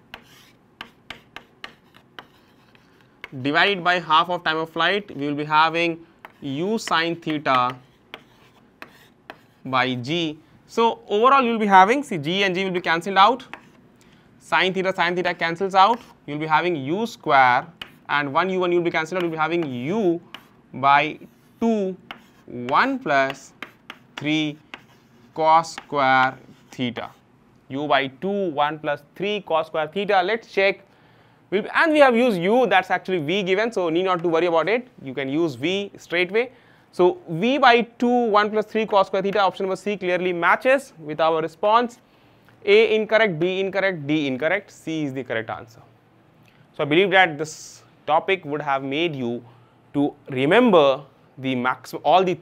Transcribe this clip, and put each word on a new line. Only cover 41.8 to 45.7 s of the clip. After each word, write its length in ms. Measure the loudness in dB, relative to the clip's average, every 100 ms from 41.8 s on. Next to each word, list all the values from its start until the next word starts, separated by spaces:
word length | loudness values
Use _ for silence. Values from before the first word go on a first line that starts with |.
| 0 -6 _ _ _ _ _ _ 2
A 280 | 4 4
incorrect, 440 | 2 2 2 2 0
B 220 | -2 -2
incorrect, 460 | -4 -2 -2 -4 -2
D 200 | -2 -2
incorrect, 460 | -2 -2 -2 -6
C 320 | -14 -8 -6
is 100 | -6
the 100 | -6
correct 240 | -6 -6 -6
answer. 320 | -10 -14